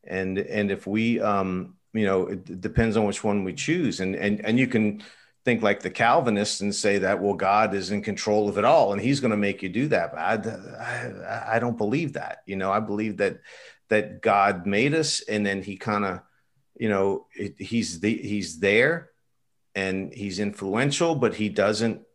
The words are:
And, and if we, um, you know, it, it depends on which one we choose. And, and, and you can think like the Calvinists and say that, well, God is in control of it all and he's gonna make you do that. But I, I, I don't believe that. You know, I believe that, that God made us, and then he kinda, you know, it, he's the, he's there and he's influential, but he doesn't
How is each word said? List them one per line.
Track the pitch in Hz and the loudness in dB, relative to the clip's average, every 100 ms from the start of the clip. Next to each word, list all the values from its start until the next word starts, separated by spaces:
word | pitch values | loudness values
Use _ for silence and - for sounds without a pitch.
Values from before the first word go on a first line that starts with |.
| - | -6
And, | 95 95 95 | -4 -2 -2
and | - 104 101 | -2 -2 0
if | 95 92 | -2 -2
we, | 107 113 117 | 0 0 2
um, | 107 101 92 92 87 - _ | 2 2 0 -2 -6 -16 _
you | 110 101 | -2 2
know, | 95 90 | 2 0
it, | 92 - | -6 -10
it | 92 | -8
depends | 104 117 113 110 | -2 2 2 2
on | 104 | 2
which | 101 | 0
one | 107 101 | 0 0
we | 92 | -2
choose. | 90 - 175 139 90 | -4 -2 0 0 -2
And, | 95 95 | -4 -2
and, | 101 104 104 | -2 -2 0
and | 120 | 2
you | 127 | 2
can | 120 107 104 - - _ _ | 2 0 -2 -14 -20 _ _
think | - 117 | 0 2
like | 107 101 | 2 2
the | 92 | -2
Calvinists | - 117 147 123 104 104 - | 2 4 4 4 0 0 -2
and | 101 | -4
say | 101 107 101 | 0 0 2
that, | 92 98 | 2 2
well, | 101 | 0
God | 95 98 104 110 | 0 2 4 2
is | 98 90 | 0 -4
in | 101 | -4
control | 107 98 - 107 104 | -4 -4 0 2 2
of | 98 | 2
it | |
all | 113 156 104 | 4 6 4
and | 101 | 2
he's | 113 139 | 0 0
gonna | 123 104 | 2 2
make | 101 95 | 0 -2
you | 95 | -4
do | 95 147 | -2 2
that. | 107 85 | 2 0
But | 78 | -4
I, | 87 110 104 101 95 - 120 120 - 92 90 | -2 0 -2 -8 -14 -12 -8 -8 -8 -10 -8
I, | 110 110 113 | -8 -2 0
I | |
don't | 120 117 | 0 -2
believe | 107 135 156 | -2 0 -2
that. | - 71 - - | -6 -10 -12 -8
You | 95 | -4
know, | 95 | 0
I | 101 | -2
believe | 107 101 110 101 | -2 -4 -4 0
that, | 98 - - - - - _ | -2 -2 -16 -20 -20 -20 _
that | 107 - - | 0 0 0
God | 110 101 101 92 90 | 4 6 4 2 0
made | 101 139 160 | 2 2 2
us, | 151 - | 0 -4
and | - 107 101 | -2 0 0
then | 98 | -2
he | 95 95 | -6 -8
kinda, | 113 104 101 92 _ _ _ _ _ - | -2 0 -2 -4 _ _ _ _ _ -4
you | 113 | 0
know, | 98 98 98 - - | 2 2 0 -8 -10
it, | 101 - | -10 -10
he's | 98 117 87 82 | -4 -2 -2 -2
the, | 101 117 | -2 -2
he's | 101 104 85 80 | -4 -4 -6 -2
there | 98 107 135 170 - _ _ _ _ _ _ 98 | 2 4 4 0 -8 _ _ _ _ _ _ -6
and | 95 95 95 | -2 -4 -6
he's | - 101 92 | -8 -8 -4
influential, | 104 101 98 107 139 143 170 | -6 -4 -4 0 0 2 0
but | 151 117 - | 2 0 0
he | 107 | -2
doesn't | - 101 104 113 - - | 2 2 2 0 -2 -12